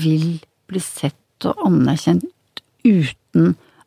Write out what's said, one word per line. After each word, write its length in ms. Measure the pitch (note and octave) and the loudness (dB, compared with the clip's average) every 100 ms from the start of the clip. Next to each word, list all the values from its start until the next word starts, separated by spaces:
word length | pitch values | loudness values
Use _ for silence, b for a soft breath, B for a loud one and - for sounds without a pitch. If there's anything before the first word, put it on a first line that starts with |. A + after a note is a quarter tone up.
vil 280 | D#3+ D#3 E3 E3 - _ - | 0 2 0 -6 -12 _ -10
bli 120 | F#3 | -8
sett 640 | - - D3+ - _ - - | -8 -6 -8 -8 _ -8 -6
og 120 | - D4+ | -2 0
anerkjent 580 | D#3+ B2+ D#3 - F3+ E4 - _ - - _ | 2 2 0 0 0 -2 -14 _ -20 -20 _
uten 680 | A#3+ F#3+ C3+ - _ E2 E3+ - b b | 2 2 0 -6 _ 0 2 0 b b